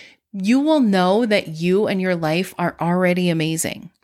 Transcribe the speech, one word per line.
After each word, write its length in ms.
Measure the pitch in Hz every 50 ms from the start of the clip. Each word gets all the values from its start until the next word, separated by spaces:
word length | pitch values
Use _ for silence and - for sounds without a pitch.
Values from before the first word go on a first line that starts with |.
| - - - _ _ _ -
You 260 | 196 190 202 247 269
will 220 | 285 311 311 302
know 440 | 254 208 196 185 180 180 196 220 247
that 220 | 214 214 196 -
you 400 | - 160 156 165 180 180 202 214
and 140 | - 202 190
your 140 | 185 185 180
life 380 | 170 165 156 156 170 190 185 - -
are 160 | 175 165 - -
already 500 | 156 170 175 180 180 180 180 180 180 175
amazing. 600 | 165 160 156 160 160 160 - - - - - 175 _ _